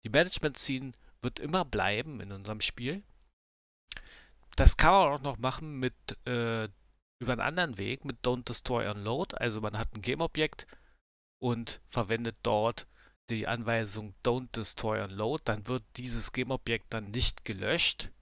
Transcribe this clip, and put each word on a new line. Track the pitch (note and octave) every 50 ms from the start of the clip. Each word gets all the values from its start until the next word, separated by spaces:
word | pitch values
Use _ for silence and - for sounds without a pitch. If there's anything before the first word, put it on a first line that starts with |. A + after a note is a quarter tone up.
| _
Die | A#2
Management-Szene | G#2 C#3+ E3+ F3+ - - - D3+ C3+ - - - C3+ C3 C3+ C3+ A#2+ - - - - _
wird | - B2 - -
immer | D3+ D3 D#3 F#3 F3+
bleiben | C3+ - G#2 F#2 F#2+ G#2 G#2+ B2+ D#3 D3 A#2
in | F#2+ G2
unserem | G2+ G2 G2 G2+ G#2+ G#2+
Spiel. | - - - - A#2+ B2+ D#3+ G3+ G#3 - - - - _ _ _ _ _ _ _ _ _ _ _ _ _ - - - - - - - - - _ - - -
Das | - C3+ B2+ - -
kann | - D#3+
man | F#3 G3 F#3 D3 C#3+
auch | D3
noch | C3 C#3+ C3 G#2
machen | A2+ B2+ C3 - D#3+ D#3 D3 C#3
mit, | B2+ B2+ - _ _ - - - - -
äh, | B2 A#2+ A#2 A#2 A2+ A2+ A2 G#2+ - _ _ _ _ _ _ _ _ _
über | B2+ A#2
einen | B2+ A2+
anderen | G2 A#2+ D#3 F3 F3+ D#3+ A#2+ F#2
Weg, | G2+ G#2 A#2+ C#3 -
mit | C#3 B2+ - -
Don't | B2 B2 B2 B2
Destroy | - A#2+ - - - B2+ A#2 A2+ G2+
Unload. | G#2 G#2 G2+ G#2 A#2 C#3 F#3 - - -
Also | - A#2+ G#2+ G#2+
man | A2 G#2+ G2+ G#2+
hat | A2 - -
ein | G#2+
Game-Objekt | G2 - D2 - E3 - - D3 D#3 D3+ - - - - - - - - - _ _ _ _ _ _ _ _ _
und | - B2+ A#2+ A#2 A#2 - - - - -
verwendet | - B2+ A2+ F#2+ A2+ A#2 A#2+ A#2 A2+ - _
dort | A2+ G#2+ G#2+ G#2+ A2+ A#2+ - - - _ - - - _ _ _ -
die | A#2 A2 G#2 -
Anweisung | A2 A#2 A#2 G#2+ A#2 A2+ A2+ G#2 G2 G#2+ A2 G#2 G2 - -
Don't | B2+ A#2+ B2+ B2+ B2
Destroy | - A#2 A2 - - - - A2+ G#2+ G#2
Unload. | G2+ G2 F#2+ G2 G#2+ A2 C#3+ D#3 -
Dann | - A2 G#2 G2+ -
wird | B2 B2+ A#2 - _
dieses | - B2+ B2+ A#2 A#2 A2 - -
Game-Objekt | - B2+ A#2+ C3 B2 - - A#2 A2 - - -
dann | A2+ G#2+ G2+
nicht | G#2 A#2+ B2 - - - -
gelöscht. | - A2 F#2+ G2 G#2 C#3 F3 - - - _ - - - -